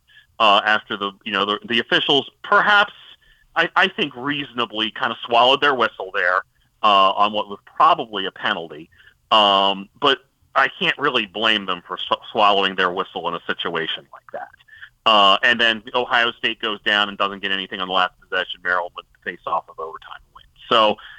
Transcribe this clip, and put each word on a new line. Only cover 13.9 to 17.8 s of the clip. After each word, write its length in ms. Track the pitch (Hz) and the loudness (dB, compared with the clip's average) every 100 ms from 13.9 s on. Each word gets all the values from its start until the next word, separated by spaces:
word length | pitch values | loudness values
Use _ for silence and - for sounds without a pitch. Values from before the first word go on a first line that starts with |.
| - - | -8 -12
like 180 | - - | -20 -16
that. 160 | - - _ _ - - _ 113 | -14 -14 _ _ -20 -20 _ 0
Uh, 320 | 107 98 101 | 4 4 4
and 160 | 127 117 | 0 0
then 220 | 117 110 120 | 0 -2 -4
Ohio 380 | 123 120 123 117 | -4 -2 -2 -2
State 280 | - 120 110 | -4 -8 -6
goes 200 | 113 104 | -8 -6
down 280 | - 104 104 | -2 0 -2
and 80 | 101 | -2
doesn't 240 | 101 98 | -4 -4
get 100 | 98 | -6
anything 300 | 95 92 104 | -6 -6 -10